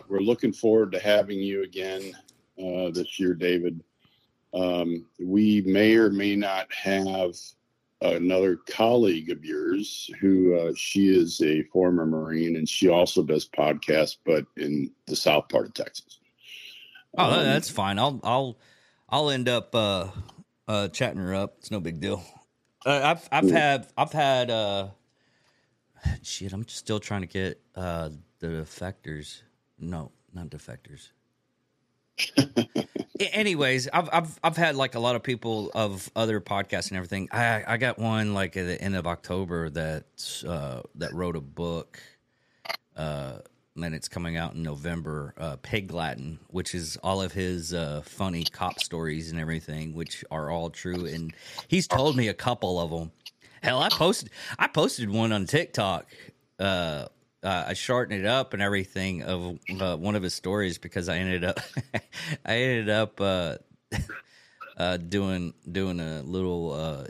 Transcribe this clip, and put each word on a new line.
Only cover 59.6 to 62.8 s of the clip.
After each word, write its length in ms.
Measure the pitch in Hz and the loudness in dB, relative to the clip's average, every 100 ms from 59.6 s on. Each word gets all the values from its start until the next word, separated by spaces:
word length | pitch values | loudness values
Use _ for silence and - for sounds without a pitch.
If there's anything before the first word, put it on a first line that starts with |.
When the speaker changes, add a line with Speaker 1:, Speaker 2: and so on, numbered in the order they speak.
| - 95 | -10 -4
Speaker 2:
uh, 160 | 92 80 | -4 -2
one 200 | 92 104 | -2 -2
of 60 | |
his 100 | 92 | -2
stories 440 | - 92 104 95 85 | -6 -4 -2 -2 -4
because 300 | - 98 87 | -8 -6 -2
I 120 | 87 | -2
ended 260 | 92 92 90 | -2 -2 -2
up, 120 | - - - - - | -4 -6 -10 -6 -8
<laughs> 440 | - - - 151 - | -8 -12 -8 -8 -2
I 100 | 113 | 0
ended 320 | 131 120 | 0 0